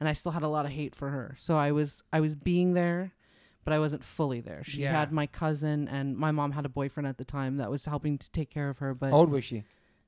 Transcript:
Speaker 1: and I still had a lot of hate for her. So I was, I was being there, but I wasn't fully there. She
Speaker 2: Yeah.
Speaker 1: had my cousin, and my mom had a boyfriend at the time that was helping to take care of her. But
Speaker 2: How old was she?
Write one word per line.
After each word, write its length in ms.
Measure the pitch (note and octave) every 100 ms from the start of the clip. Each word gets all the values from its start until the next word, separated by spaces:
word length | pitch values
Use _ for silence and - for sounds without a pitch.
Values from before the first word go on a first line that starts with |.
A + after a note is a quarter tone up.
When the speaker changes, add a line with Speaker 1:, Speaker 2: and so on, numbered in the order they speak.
Speaker 1:
and 80 | D#3
I 40 |
still 200 | D3 F3
had 100 | E3
a 60 | D3+
lot 160 | D3+ C#3+
of 60 |
hate 200 | C#3 C#3+ -
for 160 | C#3
her. 240 | C#3 A2+ C3+
So 180 | - D#3
I 160 | D3
was, 320 | D3+ D3 - -
I 80 | D#3+
was 160 | D#3 D3
being 380 | F3+ F3 F3+
there, 400 | F3+ F3 F3 F#3 _ _ _ _ _
but 100 | -
I 60 | D#3
wasn't 240 | D#3 D3+
fully 380 | - - D3 A#2+
there. 240 | - D2 -
She 160 | C#3+
Speaker 2:
Yeah. 100 | C#3
Speaker 1:
had 220 | D3+ D3
my 140 | D#3 D3
cousin, 600 | - D#3+ D3 D3+ D3 D3
and 300 | C#3 C#3 A#2+
my 140 | D#3
mom 200 | D3+ C#3+
had 140 | C#3+ C#3+
a 40 |
boyfriend 380 | C3+ C#3 - C#3
at 100 | C3
the 60 |
time 320 | C3 C#3+ C3 C#3
that 140 | A2
was 140 | C#3+ -
helping 320 | D3 D3+ C#3+
to 120 | -
take 180 | E3 D3
care 180 | D3+ C#3+
of 100 | C3
her. 140 | C3+
But 180 | B2+ C3+
Speaker 2:
How 60 | D3
old 100 | E3
was 160 | C#3 A#2
she? 180 | A2+ G2+ _ _ _